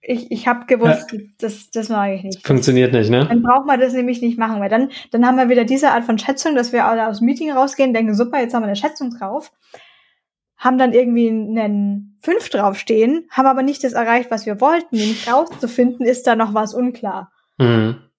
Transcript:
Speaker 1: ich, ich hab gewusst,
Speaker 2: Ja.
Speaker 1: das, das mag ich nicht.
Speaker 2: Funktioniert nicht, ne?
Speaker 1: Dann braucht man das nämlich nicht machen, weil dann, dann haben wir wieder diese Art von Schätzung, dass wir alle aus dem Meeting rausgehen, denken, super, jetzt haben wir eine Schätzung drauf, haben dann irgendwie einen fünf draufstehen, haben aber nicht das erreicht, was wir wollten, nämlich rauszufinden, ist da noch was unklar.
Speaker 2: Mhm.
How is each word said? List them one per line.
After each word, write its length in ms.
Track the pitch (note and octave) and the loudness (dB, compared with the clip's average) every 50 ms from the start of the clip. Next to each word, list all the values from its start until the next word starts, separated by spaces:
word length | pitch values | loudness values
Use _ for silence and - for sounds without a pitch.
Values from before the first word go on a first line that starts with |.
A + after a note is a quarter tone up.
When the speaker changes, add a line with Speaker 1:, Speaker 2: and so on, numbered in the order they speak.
Speaker 1:
ich, 300 | _ - B3 A#3 - - | _ -4 -6 -6 -4 -8
ich 160 | - A3 - B3+ | -10 -4 -2 -2
hab 200 | A#3+ A#3+ - - | -2 -2 0 0
gewusst, 440 | B3+ A#3 A3+ A3+ G#3 G#3 - - - | 0 4 4 2 2 2 0 -10 -12
Speaker 2:
Ja. 60 | G#3 G3+ - _ _ | -14 -14 -14 _ _
Speaker 1:
das, 300 | - A3 G#3 - - - - | -8 -8 -8 -10 -16 -10 -8
das 160 | A#3 A3 G#3 | -8 -6 -4
mag 240 | A#3 G#3 G3+ G3+ F#3+ | -2 -2 -2 -2 -4
ich 80 | F#3+ F#3 | -6 -8
nicht. 240 | F#3+ F#3+ F3+ - | -10 -12 -10 0
Speaker 2:
Funktioniert 460 | - C#3+ C3 - - B2+ B2+ B2 A#2+ B2+ | 2 2 2 4 2 4 4 4 4 4
nicht, 180 | A#2+ G#2+ G#2+ | 2 2 4
ne? 160 | A#2+ B2 C#3+ D#3+ | 4 2 2 4
Speaker 1:
Dann 140 | A3+ A#3+ A#3 | 2 2 4
braucht 240 | A#3+ B3 C4+ C#4 | 4 2 2 4
man 140 | C#4+ C4+ B3 | 2 2 2
das 120 | B3+ B3+ B3 | 2 0 0
nämlich 300 | B3+ B3 B3 B3 A#3 A#3+ | -2 -2 -2 -2 -2 -2
nicht 160 | A#3 A#3 A#3 | -4 -2 -2
machen, 220 | A3+ A3 A3 G#3 | -2 -2 -2 -4
weil 100 | G3+ G3 | -2 0
dann, 200 | G#3 A3+ C4 C4+ - - - _ | 0 0 0 0 -4 -12 -18 _
dann 160 | - A3+ A#3+ | 0 2 2
haben 100 | B3 B3+ | 4 4
wir 120 | C4 C4 A#3+ | 2 4 4
wieder 160 | B3 A#3+ A#3 | 4 2 2
diese 260 | A#3 C4 C4+ C#4+ C#4+ | 2 0 2 2 2
Art 140 | - A#3 A#3 | 2 2 0
von 140 | A#3 A3+ G#3+ | 0 -2 -2
Schätzung, 340 | - - C#4 C#4 - E4 D4+ | 0 -4 -4 -2 -2 -2 0
dass 180 | C4 B3 A#3+ A#3+ | 0 -2 0 0
wir 120 | A#3+ A#3 | 0 2
alle 220 | A3+ A3+ A3+ A3 A3+ | 2 0 0 -2 -2
aus 100 | G#3+ G#3 | -2 0
dem 80 | A#3 | 0
Meeting 240 | A#3+ C#4 - D#4+ D#4 | 0 0 0 -4 -4
rausgehen, 420 | C#4+ C4 C4+ C#4 C4+ - C4+ C4 A#3+ | 2 2 0 0 2 0 0 0 2
denken, 220 | A3+ A3+ A3 G#3+ | 0 0 0 0
super, 260 | G3+ A#3+ A#3+ C#4 C#4+ | 0 -2 0 0 -4
jetzt 140 | B3+ A#3 B3 | -4 -2 -2
haben 80 | A#3+ A3 | -4 -2
wir 60 | G#3 | -2
eine 80 | G3+ | -4
Schätzung 340 | G3+ - D4+ D4+ - C#4+ B3 | -4 -4 -6 -6 -6 -10 -10
drauf, 400 | A#3 A#3 G#3 F#3+ G#3+ D4 D4+ - _ _ _ _ _ - - _ _ _ _ _ _ _ _ _ _ _ _ _ _ | -10 -10 -10 -8 -8 -10 -10 -12 _ _ _ _ _ -20 -20 _ _ _ _ _ _ _ _ _ _ _ _ _ _
haben 220 | _ - B3 B3+ B3+ | _ -2 0 2 2
dann 140 | C4 B3 A#3 | 2 4 4
irgendwie 360 | A#3+ B3+ A#3+ A#3+ A#3 A#3 A3+ | 2 2 4 2 2 2 0
einen 920 | A3 A3 G#3+ G#3 A3 A3+ A3 G#3 G#3 G3+ G3+ G3+ G3+ G3+ G3+ - _ _ _ | 0 -2 -4 -4 -4 -4 -2 -2 -2 -2 -2 -2 -4 -6 -8 -14 _ _ _
fünf 260 | - F4 A4+ - - | -2 -2 -2 -2 -4
draufstehen, 800 | - G3+ G3+ G3+ G3 G3 - - A3+ A3 A3 A#3 C#4+ E4+ D#4+ _ | -4 0 0 0 -2 -4 -4 0 2 2 2 2 2 -2 -4 _
haben 160 | - - C4 | -2 2 2
aber 160 | C4+ C4 C4 C4 | 2 4 2 0
nicht 220 | C4+ C#4+ - - | -2 -4 -2 -4
das 80 | C4 A#3 | -4 -2
erreicht, 380 | - A#3 A3+ A#3 B3 B3 B3 | -2 0 2 2 0 0 -2
was 160 | A3+ A3 A3 | -6 -6 -4
wir 140 | A3 G#3 G3+ | -6 -4 0
wollten, 360 | B3 C#4+ E4 E4+ E4+ - - | 2 2 2 2 -2 -2 -4
nämlich 340 | A3 G#3 G#3+ A3 A#3 - - | -2 0 -2 -2 -4 -4 0
rauszufinden, 760 | A#3+ C4+ E4 E4 - - - A#3 - - B3 B3 B3 - C4 | 0 0 0 0 -6 -8 -8 -8 0 0 0 0 0 0 0
ist 200 | A#3 B3+ B3 - | 0 0 0 2
da 100 | - A#3 | 0 2
noch 180 | A3 A3+ G#3+ G#3 | 2 0 0 0
was 200 | A3 G#3+ G#3 - | -2 -4 -2 -4
unklar. 560 | B3+ B3 B3 A#3+ - - G3+ F#3+ F#3+ F#3 - _ _ _ _ _ _ | -4 -4 -4 -4 -6 -8 -8 -8 -8 -12 -14 _ _ _ _ _ _
Speaker 2:
Mhm. 380 | C3+ A#2+ A#2 A2+ A2 A2 A#2 - _ _ _ | 2 4 4 4 2 0 -4 -6 _ _ _